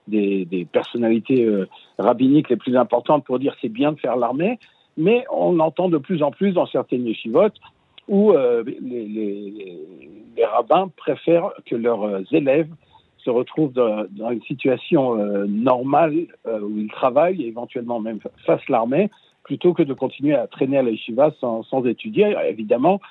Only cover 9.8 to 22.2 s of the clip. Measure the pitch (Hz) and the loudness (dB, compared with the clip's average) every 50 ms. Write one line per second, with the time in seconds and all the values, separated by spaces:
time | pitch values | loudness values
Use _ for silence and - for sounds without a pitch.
9.8 | 76 82 92 - - 71 - 104 - - - - 113 110 104 120 120 113 151 175 | -18 -18 -20 -20 -20 -20 -20 -20 -20 -10 -2 -2 0 0 2 0 0 2 2 0
10.8 | 190 185 - - - - 139 120 - - 170 170 170 196 - - - - - 120 | 0 -2 -8 -10 -6 -6 -6 -4 0 2 2 2 2 -2 -8 -10 -10 -8 -6 -2
11.8 | 113 120 117 101 104 104 101 - 95 - - 160 151 135 131 156 160 151 165 - | 0 0 0 0 -2 -4 -4 -4 -6 -2 -2 0 2 2 2 0 0 -2 -6 -20
12.8 | _ _ _ _ _ _ _ _ - 135 120 123 131 - - - 156 139 127 127 | _ _ _ _ _ _ _ _ -4 -2 -2 -2 -2 -2 -2 -2 -2 0 2 2
13.8 | 123 113 107 107 107 92 98 104 110 117 120 110 - - 151 127 - 139 127 113 | 2 2 2 -2 -4 -8 -8 -8 -6 -6 -6 -6 -6 -8 -8 -2 0 0 0 0
14.8 | - - 185 151 135 127 117 110 101 101 101 101 101 101 101 107 117 131 127 123 | -2 0 2 2 2 2 0 0 -2 -2 -2 -2 -2 -2 -2 0 2 2 2 2
15.8 | 123 139 143 147 170 160 147 165 349 - - - - 113 113 107 104 104 107 107 | 0 2 4 4 4 4 2 -2 -4 -4 -10 -14 -8 -6 -6 -6 -4 -6 -6 -6
16.8 | 107 107 - - - 131 120 135 165 180 190 180 131 117 110 117 120 120 - 131 | -6 -6 -6 -2 -2 0 2 2 2 2 0 -2 -6 -8 -8 -10 -10 -10 -10 -10
17.8 | 120 117 120 117 107 113 113 104 - - - _ - - 160 139 - - 135 117 | -6 -6 -6 -4 -4 -6 -8 -8 -10 -14 -16 _ -2 -2 -2 -2 0 0 0 0
18.8 | 113 117 131 156 208 196 _ _ _ _ _ _ _ - 143 127 - 180 170 - | 2 2 2 0 0 0 _ _ _ _ _ _ _ -8 -6 0 2 2 2 2
19.8 | 165 143 131 - 131 135 - - 131 147 151 131 113 - - - 139 131 139 139 | 0 -2 -2 -4 -4 -6 -4 -2 0 2 2 2 0 -2 -4 -4 -2 0 2 2
20.8 | 131 120 110 - - - 113 117 143 156 151 - - 123 113 113 117 - - 131 | 2 0 0 -4 -6 -6 0 2 2 2 2 0 -4 -4 -4 -4 -6 -4 -2 -2
21.8 | 123 127 110 - - 110 107 160 | 0 0 -2 -2 -6 -4 0 2